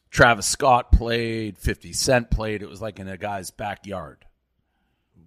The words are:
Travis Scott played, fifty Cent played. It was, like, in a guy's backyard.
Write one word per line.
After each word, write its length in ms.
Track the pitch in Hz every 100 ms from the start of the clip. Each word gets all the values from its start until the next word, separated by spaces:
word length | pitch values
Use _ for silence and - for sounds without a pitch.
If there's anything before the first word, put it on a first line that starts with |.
| _
Travis 360 | - 127 113 -
Scott 440 | - 139 120 -
played, 680 | - 113 117 117 113 110 95
fifty 340 | - 104 87
Cent 360 | 85 - 127 117
played. 340 | - 110 104
It 60 | 95
was, 140 | 92
like, 160 | 110 95
in 80 | 95
a 100 | 95
guy's 360 | 104 101 90
backyard. 720 | - 107 95 98 95 76 65 _ _ _ _ _ _ _ _ _ _